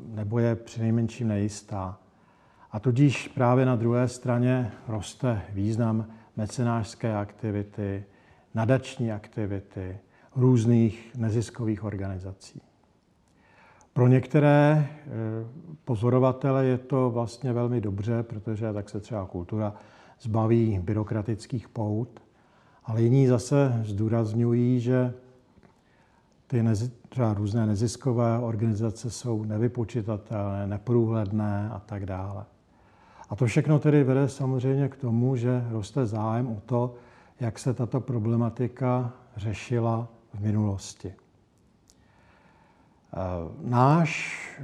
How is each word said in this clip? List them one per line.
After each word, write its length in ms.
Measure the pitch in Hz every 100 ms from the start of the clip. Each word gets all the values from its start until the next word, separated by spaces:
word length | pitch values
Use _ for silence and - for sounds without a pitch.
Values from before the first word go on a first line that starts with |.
| -
nebo 340 | 107 104 117
je 160 | 117 113
přinejmenším 720 | - 117 113 113 113 - 117
nejistá. 720 | 104 104 104 - 101 95 98 _ _ _ _ _ _ -
A 80 | 110
tudíž 480 | 131 120 147 117 -
právě 380 | - 123 127 131
na 100 | 120
druhé 320 | 117 120 123
straně 640 | - 131 120 123 127 113 - -
roste 540 | 110 92 - 131 110 85
význam 560 | 101 104 110 117 110 110 - - -
mecenášské 760 | 107 - 120 117 110 - 117 107
aktivity, 880 | 101 - 113 104 101 - 101 98 101 _ _ _ _ 110
nadační 560 | 110 131 - - 117
aktivity, 880 | 104 - - 101 98 98 - 92 95 _ _ _ -
různých 760 | 127 127 110 117 113 101 - 123
neziskových 640 | 113 110 107 - 113 104
organizací. 800 | 104 98 98 95 92 95 - - _ _ _ _ _ _ _ _ _ _ _ _ _
Pro 140 | - 123
některé, 800 | 127 - 156 147 147 147 151 139
eh, 200 | - 139 113 110 110 113 135 170 156 -
pozorovatele 800 | 113 120 127 127 127 139 135 131
je 120 | 123
to 320 | 127 135 127
vlastně 440 | 117 117 - 135
velmi 280 | 120 120 123
dobře, 420 | 104 98 104 117
protože 500 | 117 107 107 107 113
tak 160 | 104 104
se 100 | 107
třeba 260 | - 110 92
kultura 480 | 92 87 110 107 104 - - - -
zbaví 580 | 113 107 110 117 113 101
byrokratických 880 | 87 107 104 110 104 104 - 120 -
pout, 520 | - 107 104 123 - _ _ _ _ _ _ -
ale 160 | 113
jiní 260 | 117 135 131
zase 540 | 123 - 143 135 120
zdůrazňují, 960 | 107 101 110 117 110 110 120 120 120 127
že 340 | 117 127 123 123 - _ _ _ _ _ _ _ _ _ _ _ -
ty 160 | 123
nezi-, 280 | 113 107 123 - -
třeba 240 | 127 117
různé 320 | 104 104 113 107
neziskové 760 | 104 117 - 135 117 117 113
organizace 720 | 120 110 113 104 113 104 123
jsou 340 | - 123 110
nevypočitatelné, 1200 | 107 107 120 123 110 123 104 107 - 110 101 98 101
neprůhledné 1000 | 101 - 120 113 113 101 107 107 101 107
a 100 | 107
tak 260 | - 101 98
dále. 400 | 92 95 98 104 _ _ _ _ _ _ - -
A 60 | 107
to 100 | 123
všechno 340 | 151 143 151
tedy 240 | 151 147
vede 260 | 131 135 139
samozřejmě 600 | - 131 131 127 135 139
k 80 | -
tomu, 380 | 120 113 123 131
že 320 | 120 123 120
roste 360 | 113 - 147 120
zájem 420 | 110 110 113 131
o 140 | 104 -
to, 300 | 120 123 123 - - _ -
jak 200 | 117 -
se 140 | 139
tato 280 | 120 117 131
problematika 1120 | 107 120 107 117 117 113 120 - 127 127 123 - - -
řešila 720 | 104 101 - 120 117 113 117 - _
v 60 | 101
minulosti. 720 | 107 104 107 95 - - 92
Eh, 20 | - _ _ _ _ _ _ _ _ _ _ _ _ _ _ _ _ _ _ _ - 92 90 80 76
náš 760 | 143 120 135 160 156 156 - - - -